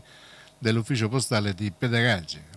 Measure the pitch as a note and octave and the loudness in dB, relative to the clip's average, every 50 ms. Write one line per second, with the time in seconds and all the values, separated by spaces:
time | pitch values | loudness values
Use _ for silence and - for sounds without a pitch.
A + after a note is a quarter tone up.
0 | - - - - - - - - - - - - - A2 A2 A#2 A2 - C#3 A2+ | -10 -12 -20 -20 -20 -20 -20 -20 -20 -20 -12 -4 0 0 2 2 0 0 0 0
1 | A2 G#2 A#2+ C3+ A#2+ - B2 G#2+ G#2 G#2 F#2+ E2+ G#2+ G2+ - - C3 B2 A#2 A#2 | 0 0 0 -2 0 0 0 0 0 0 -2 -2 -4 -6 -4 -2 -2 0 2 4
2 | A#2+ B2 G#2+ F#2 E2 - - - - - - | 4 4 2 2 -2 -6 -12 -14 -16 -16 -10